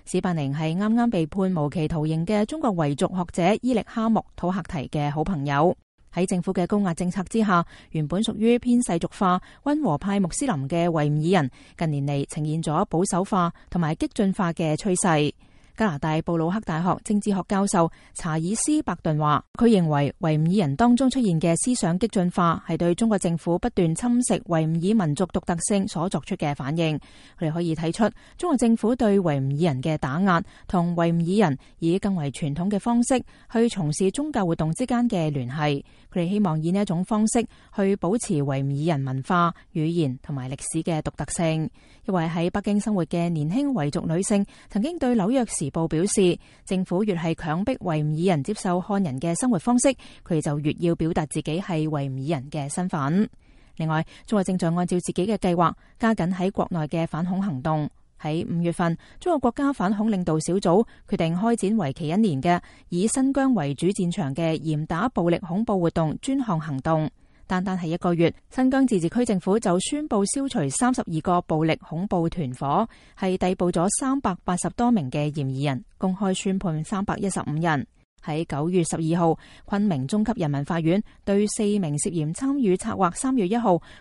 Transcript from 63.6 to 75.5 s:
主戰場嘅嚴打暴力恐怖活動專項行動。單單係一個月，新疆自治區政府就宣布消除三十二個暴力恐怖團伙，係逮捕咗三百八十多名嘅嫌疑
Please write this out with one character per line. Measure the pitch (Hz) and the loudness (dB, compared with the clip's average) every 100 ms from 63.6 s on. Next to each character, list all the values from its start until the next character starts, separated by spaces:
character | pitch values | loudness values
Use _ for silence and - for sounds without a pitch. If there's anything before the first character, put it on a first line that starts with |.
| 143 139 | 0 0
主 | 175 | 0
戰 | 208 175 | 0 -2
場 | 190 160 | -2 -4
嘅 | 143 165 160 | -2 -2 0
嚴 | 156 151 156 | -2 -2 -2
打 | 170 247 | -2 -2
暴 | - 170 | 0 2
力 | 170 | 2
恐 | 165 180 | 0 -4
怖 | 233 196 | 0 2
活 | 165 | 2
動 | - 156 - | 2 0 -2
專 | - 269 | -2 -2
項 | 233 165 | 0 -2
行 | 156 135 | -4 -4
動。 | 160 160 156 - _ _ - | 0 0 -2 -8 _ _ -4
單 | 185 | -4
單 | 190 185 | -2 -4
係 | 170 | -4
一 | 170 | -2
個 | 180 | 0
月， | 170 170 - _ | 2 2 0 _
新 | - 262 | 0 2
疆 | 269 262 | 4 2
自 | 196 | 2
治 | 165 | 0
區 | 240 240 | 0 0
政 | 190 | 0
府 | 185 214 | 0 0
就 | 214 175 | 2 0
宣 | - 294 302 | 0 -4 -2
布 | 220 202 | 0 0
消 | 277 269 | -2 -4
除 | 233 139 | -2 -2
三 | - 247 | 0 0
十 | 254 | 0
二 | - 160 | -2 -4
個 | 190 175 | 0 0
暴 | - 160 | 0 0
力 | 160 156 | 0 0
恐 | - 160 202 | -4 -6 -2
怖 | 185 165 | 0 0
團 | - 131 | -2 -6
伙， | 127 139 160 226 - - - | -4 0 0 0 -6 -20 -6
係 | 190 185 | -2 0
逮 | 180 185 | 0 2
捕 | 180 | 2
咗 | 180 180 - | 2 2 0
三 | 269 277 | 0 0
百 | 214 - | -2 -4
八 | - 180 | -2 -2
十 | 170 | -2
多 | - 240 | 0 2
名 | 226 127 | 2 2
嘅 | 147 147 | -2 -2
嫌 | 147 | -2
疑 | 135 | -4